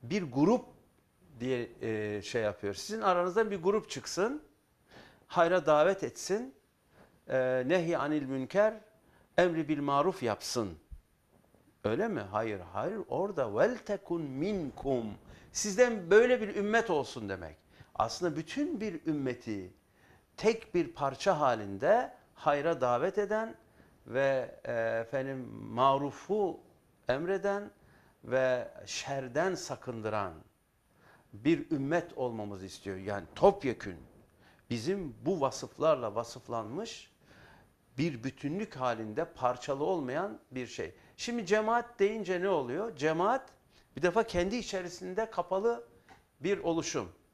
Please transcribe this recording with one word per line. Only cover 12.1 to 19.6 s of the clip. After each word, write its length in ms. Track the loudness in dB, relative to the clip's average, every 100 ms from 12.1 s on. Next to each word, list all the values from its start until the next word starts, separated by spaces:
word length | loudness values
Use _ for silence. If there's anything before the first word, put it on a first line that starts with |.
| -2
Hayır, 400 | -2 -2 -2 -4
hayır. 380 | -6 -6 -4 -6 -6
Orada 480 | -4 -2 -2 -2 2
vel 220 | 2 2
tekun 440 | -6 -6 -4 -4
minkum. 840 | -4 -4 -2 -2 -4 -6 -2 0 -2 -10 -16 -20 -12
Sizden 580 | -6 -4 4 4 4 6
böyle 300 | 8 8 4
bir 160 | 2 -2
ümmet 340 | 2 2 2
olsun 380 | 0 0 -6 -6
demek. 280 | -6 -8 -14 _ -20 -20
Aslında 420 | -2 -2 0 -2 -2
bütün 440 | -6 -4 -2 -2
bir 260 | -6 -6 -2
ümmeti 680 | -2 -2 -4 -6 -6